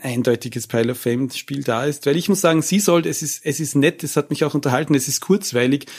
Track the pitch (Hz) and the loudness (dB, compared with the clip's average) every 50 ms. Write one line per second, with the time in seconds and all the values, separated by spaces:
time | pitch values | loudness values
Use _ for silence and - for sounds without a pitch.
0 | - 131 120 123 120 127 117 - - 120 - 120 - - - 117 117 120 123 - | -8 -6 -2 0 2 2 0 0 -2 -6 -8 -8 -6 -2 0 0 0 0 -2 -2
1 | - 120 120 123 135 123 - - - - 139 139 131 127 113 117 135 151 147 - | -2 -2 0 0 -2 -4 -6 -8 -8 -8 -8 -6 -2 -2 -2 0 0 -2 -4 -2
2 | - 143 147 175 - - 190 190 - 165 160 160 151 - 185 208 - 180 170 170 | 0 0 0 0 2 0 0 2 4 4 4 2 2 2 0 2 4 4 4 4
3 | 165 160 147 - 156 143 - - - 156 139 - 156 - - 143 139 175 180 - | 2 0 -4 -4 -6 -6 -8 -6 -4 -4 -4 -4 -4 0 2 2 2 2 2 -2
4 | 170 - - 151 - - 151 - 156 143 - 143 - 135 123 139 156 - 151 131 | -6 -2 -2 0 0 0 0 0 0 0 0 -2 0 0 0 0 2 2 2 2
5 | 135 143 - - - - 190 208 196 - 131 120 123 127 143 143 - - - | 2 0 -4 -2 2 2 2 2 2 -2 0 0 2 2 0 0 -2 -8 -18